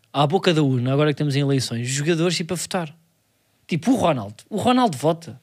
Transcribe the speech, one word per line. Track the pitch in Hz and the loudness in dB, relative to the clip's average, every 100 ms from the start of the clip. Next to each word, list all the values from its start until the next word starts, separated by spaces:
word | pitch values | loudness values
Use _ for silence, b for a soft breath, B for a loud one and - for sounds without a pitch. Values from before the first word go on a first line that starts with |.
| _ | _
à | 139 143 | 0 2
boca | 185 185 | 2 2
da | 156 | 4
urna, | 139 127 127 | 2 2 0
agora | 139 151 | 2 2
que | |
estamos | 143 147 135 | 0 -2 0
em | |
eleições, | 139 135 - 120 120 | 0 0 -2 -4 -4
jogadores | 139 147 160 180 165 | -4 -2 0 0 -2
ir | 165 | -4
para | 180 | -8
votar. | - 190 156 - _ _ _ _ _ _ - | -6 -6 -6 -12 _ _ _ _ _ _ -6
Tipo, | - - | -2 0
o | 233 | 2
Ronaldo. | 180 135 101 - - | 2 0 -4 -12 -10
O | 202 | -2
Ronaldo | 254 254 240 135 | 2 2 2 2
vota. | 156 165 - - | 0 -2 -6 -20